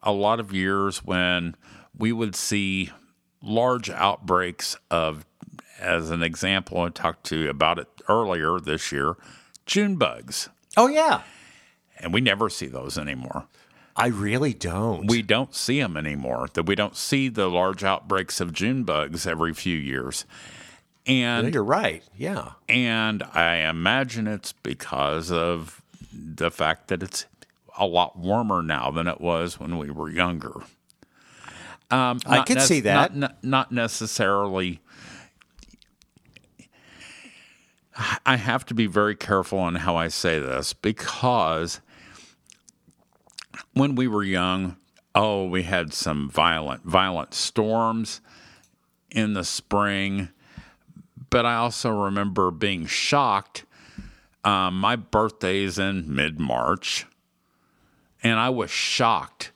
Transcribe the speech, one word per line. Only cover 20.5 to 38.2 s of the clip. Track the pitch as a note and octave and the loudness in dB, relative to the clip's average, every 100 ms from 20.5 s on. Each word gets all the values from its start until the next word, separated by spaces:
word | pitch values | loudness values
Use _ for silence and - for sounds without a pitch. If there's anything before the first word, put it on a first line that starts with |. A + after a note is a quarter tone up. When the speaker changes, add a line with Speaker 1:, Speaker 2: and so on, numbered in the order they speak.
| - - - _ _ - | -20 -20 -20 _ _ 0
Speaker 1:
And | C3 A#2+ A#2+ A#2 | 0 2 0 0
Speaker 2:
No, | |
you're | D#3 | 0
right. | G#2 D#3+ D3 E2 - F#2 | 2 2 0 -4 -12 -10
Yeah. | C#3+ G3 - - - | -6 -6 -8 -14 0
Speaker 1:
and | B2 A#2+ A2+ A2 G#2 - | 0 2 0 0 -2 -2
I | - E2+ E2+ D#2 | 0 2 2 0
imagine | E2 F2 B2 C3+ A#2 G#2+ | 0 2 2 0 -4 -4
it's | G#2 - | -6 -8
because | - - C2+ - C2+ C#2+ D#2 E2 | -10 -8 -8 -6 -2 0 0 -2
of | F2 E2 E2+ D#2+ - _ - - | 0 0 -2 -6 -16 _ -20 -20
the | - D2+ D#2 E2+ | -16 -14 -4 -4
fact | - D#2 D#2+ - | 0 0 0 -2
that | F#2 | -6
it's | F2+ - - _ - _ _ - | -4 -8 -12 _ -20 _ _ -2
a | G2 | 2
lot | F2 F2 F#2+ | 2 0 -2
warmer | F2 G#2+ A2+ F#2+ | -2 0 2 0
now | E2 D2 B1 | 0 -2 -2
than | D#2 E2+ | -2 -2
it | - | -2
was | E2+ E2+ E2+ - | -2 0 -2 -6
when | D2 E2+ | -8 -6
we | D2 | -6
were | D2 D#2 | -8 -8
younger. | D#2+ F2+ E2+ A#1 - - _ _ _ _ _ _ - - - - - _ | 0 0 0 -8 -14 -18 _ _ _ _ _ _ -20 -20 -20 -20 -20 _
Um, | B2+ B2+ B2 | 0 2 -2
Speaker 2:
I | - C#3 | 2 2
Speaker 1:
not | C3+ | 4
Speaker 2:
could | C3 | 4
Speaker 1:
nec-, | C3+ | 4
Speaker 2:
see | D#3+ | 4
that. | G#2 G2+ C#3+ C#3 | 4 4 4 0
Speaker 1:
not, | C#3 - | -4 -4
not | C3 C3+ C3 | 0 0 0
necessarily. | B2 A#2 - A2 - G2+ G2+ G2+ F#2+ F#2 E2+ _ - - - - _ _ _ - - _ _ _ _ _ - _ _ - _ - - - - B3+ - - _ _ _ _ - A2+ - | -2 -2 -2 -6 0 2 4 2 0 -2 -4 _ -20 -20 -20 -20 _ _ _ -20 -20 _ _ _ _ _ -20 _ _ -20 _ -20 -20 -20 -20 -20 -20 -20 _ _ _ _ -8 -4 0